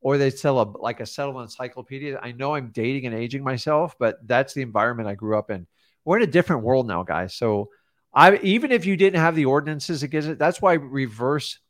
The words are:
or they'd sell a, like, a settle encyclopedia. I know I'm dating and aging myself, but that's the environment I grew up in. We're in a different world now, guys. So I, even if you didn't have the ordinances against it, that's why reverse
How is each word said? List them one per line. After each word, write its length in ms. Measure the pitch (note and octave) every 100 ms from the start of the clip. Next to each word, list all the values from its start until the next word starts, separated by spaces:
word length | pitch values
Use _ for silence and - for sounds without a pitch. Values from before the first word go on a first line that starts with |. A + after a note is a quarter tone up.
or 160 | C3+ C#3+
they'd 200 | C#3 C3
sell 240 | D3 C3
a, 60 | G#2+ G2+
like, 200 | A2+ A#2+
a 60 | A2+
settle 340 | - C#3+ B2+
encyclopedia. 760 | A2+ - B2+ B2+ B2 C3+ C#3+ C3+
I 120 | A#2+
know 200 | A#2+ C3+
I'm 160 | D3+ B2
dating 360 | A2+ A#2 C3+ B2
and 80 | A2+
aging 280 | A#2+ C3+
myself, 520 | C3+ C3 - D3+ E3 -
but 300 | A#2 - A2
that's 260 | B2 C3+
the 80 | -
environment 480 | B2+ G#2+ A2+ A#2 G#2+
I 60 | G2
grew 220 | G#2+ G#2+
up 120 | -
in. 160 | G2 F2 _ _ _ -
We're 120 | G3+
in 60 |
a 40 | G3+
different 340 | F3 E3+ D3+
world 240 | A2 C3 A#2+
now, 160 | F2
guys. 300 | F2+ E2 F2+ -
So 360 | A#2 G#2 G2+ _ _ _ _
I, 220 | C3 E3+ G3+
even 340 | G3 G#3+ C4+
if 140 | A#3+ F3
you 120 | F#3
didn't 220 | F#3+ F#3
have 160 | E3 D#3+
the 100 | C3+
ordinances 580 | C#3 D3 D3+ - D#3+
against 260 | C#3 D3+ D3+
it, 80 | D#3+
that's 220 | D#3 F3+
why 120 | G3
reverse 840 | E3 C#3 C3+ B2+ G#2+ B2 D3 - -